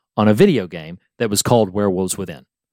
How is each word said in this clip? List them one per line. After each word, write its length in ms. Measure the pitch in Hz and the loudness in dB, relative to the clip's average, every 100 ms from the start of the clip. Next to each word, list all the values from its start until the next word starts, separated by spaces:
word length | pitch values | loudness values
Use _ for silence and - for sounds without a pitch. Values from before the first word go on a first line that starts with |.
| _ | _
on 140 | - 107 | 0 2
a 60 | |
video 320 | 107 202 131 90 | 6 4 4 -4
game 320 | 85 78 90 _ _ | -12 -14 -16 _ _
that 120 | 117 | -4
was 100 | 101 | -2
called 300 | - 123 101 | 2 2 2
Werewolves 480 | 98 101 92 92 - | 0 -2 -2 -4 -8
Within. 260 | 82 73 _ _ _ | -12 -14 _ _ _